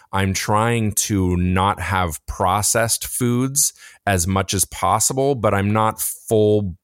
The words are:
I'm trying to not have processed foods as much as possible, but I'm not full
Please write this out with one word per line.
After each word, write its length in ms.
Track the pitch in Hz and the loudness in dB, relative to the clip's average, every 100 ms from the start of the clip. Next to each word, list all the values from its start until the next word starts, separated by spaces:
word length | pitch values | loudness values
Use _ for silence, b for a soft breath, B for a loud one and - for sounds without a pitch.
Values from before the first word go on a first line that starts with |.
| B | B
I'm 200 | 98 95 | -2 0
trying 600 | 95 - 104 113 117 107 | -2 0 2 2 0 0
to 420 | - - 101 92 90 | -2 -2 0 2 2
not 460 | 90 92 98 98 | 2 2 2 0
have 440 | 85 95 87 76 - | -2 -2 -2 -4 -10
processed 800 | - 92 101 104 117 113 - - | -2 0 2 2 0 0 -2 -6
foods 680 | - 123 120 135 139 - - B B 101 | -2 0 0 0 0 -2 -4 B B -2
as 220 | 92 87 | 0 0
much 260 | 95 95 | -2 -2
as 100 | 95 | -2
possible, 720 | - - 90 107 - 135 139 131 | -4 -4 0 0 0 0 0 0
but 180 | 104 | 0
I'm 200 | 101 101 | 0 0
not 260 | 107 110 107 | 2 0 -2
full 760 | - - - 110 107 107 98 82 | -8 -8 0 2 4 2 0 -8